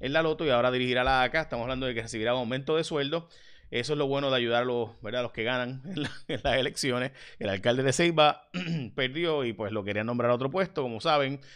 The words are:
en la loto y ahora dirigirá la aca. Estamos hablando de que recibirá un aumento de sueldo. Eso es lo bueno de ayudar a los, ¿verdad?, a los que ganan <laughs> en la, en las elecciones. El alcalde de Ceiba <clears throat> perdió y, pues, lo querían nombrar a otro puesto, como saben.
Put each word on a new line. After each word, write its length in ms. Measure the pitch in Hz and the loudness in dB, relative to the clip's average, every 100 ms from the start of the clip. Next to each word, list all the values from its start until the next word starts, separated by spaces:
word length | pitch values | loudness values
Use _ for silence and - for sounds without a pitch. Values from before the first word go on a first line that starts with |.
en 120 | 131 | -2
la 100 | 156 | 2
loto 220 | 160 156 | 2 2
y 60 | 160 | 2
ahora 220 | 123 123 | 4 4
dirigirá 320 | 127 127 123 | 2 2 2
la 180 | 127 131 | 4 4
aca. 180 | 127 160 | 4 0
Estamos 220 | 156 120 | -2 -4
hablando 240 | 117 131 131 | -4 -4 -4
de 80 | |
que 80 | 117 | -4
recibirá 320 | 113 113 110 | -6 -2 0
un 60 | 127 | 0
aumento 360 | 117 131 139 160 | 0 -4 0 0
de 60 | |
sueldo. 460 | 160 156 139 156 165 - - - - | 0 -2 -2 -4 -6 -20 -20 -20 -6
Eso 220 | 120 120 | -4 -2
es 60 | 147 | 0
lo 100 | 139 | 0
bueno 200 | 139 139 | 0 2
de 100 | 131 | 2
ayudar 240 | 120 117 | 2 2
a 20 | |
los, 360 | 127 120 110 - | 2 0 -4 -6
¿verdad?, 200 | 110 120 | -6 -4
a 20 | |
los 80 | 120 | -4
que 140 | - | -4
ganan 380 | 113 127 123 131 | -2 -2 -4 -6
<laughs> 20 | 135 | -8
en 160 | 139 | -6
la, 80 | 143 - - | -6 -8 -8
en 140 | 147 | -4
las 160 | 139 127 | 0 0
elecciones. 540 | 131 - 139 123 127 - - - | 0 -2 -2 0 -2 -8 -18 -8
El 100 | 104 | -4
alcalde 360 | 98 113 127 | 0 2 2
de 80 | 135 | 2
Ceiba 580 | 131 170 160 151 143 - | 4 2 6 4 4 -6
<clears throat> 420 | 175 175 165 117 117 | -8 -4 -4 -4 -2
perdió 480 | 127 143 170 151 | -2 0 0 0
y, 80 | 123 | 0
pues, 180 | 101 104 | -2 -4
lo 140 | 107 | -2
querían 220 | 98 104 110 | -2 -2 -2
nombrar 260 | 120 120 | 0 2
a 20 | |
otro 160 | 120 135 | 2 0
puesto, 320 | 180 185 - | -2 -2 -2
como 180 | 131 113 | -4 -2
saben. 400 | 160 151 135 139 - | 0 2 2 -4 -10